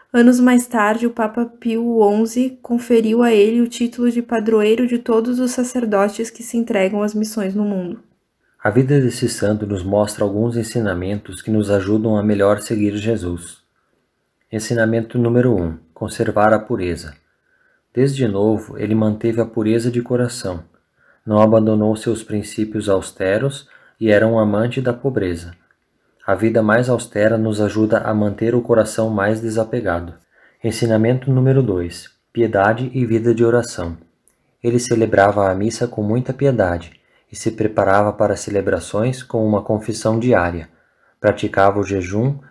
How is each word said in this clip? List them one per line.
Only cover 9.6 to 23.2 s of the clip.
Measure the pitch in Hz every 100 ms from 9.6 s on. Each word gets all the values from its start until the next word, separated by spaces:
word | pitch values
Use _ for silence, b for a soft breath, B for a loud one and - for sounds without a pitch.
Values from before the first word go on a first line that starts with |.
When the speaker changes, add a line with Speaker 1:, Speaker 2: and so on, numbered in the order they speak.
| 104
Speaker 2:
nos | 101
mostra | 92 101 104 - 104
alguns | 101 117 117
ensinamentos | 113 123 107 87 92 104 - 92
que | -
nos | 107 98
ajudam | 101 95 107 110 107
a |
melhor | 104 101 101 104
seguir | - 110 104 104
Jesus. | 107 113 87 87 - - _ _ _ _ _ _ _ _ _
Ensinamento | 110 - 117 110 113 113 123
número | 117 120 123 107
um, | 85 80 _
conservar | - 104 - 107 104 107
a | 107
pureza. | - 113 90 82 - - _ _ _ _ _ _ _
Desde | - 135 135 120
novo, | 98 107 107 - 107
ele | 104
manteve | 110 110 107 117 113
a | 113
pureza | - 107 113 120
de | 120
coração. | 120 123 120 - 95 87 85 _ _ _ _ _ -
Não | 107
abandonou | 110 113 110 107 107 107
seus | - 110
princípios | - 107 104 - 107 107 101
austeros | 95 92 -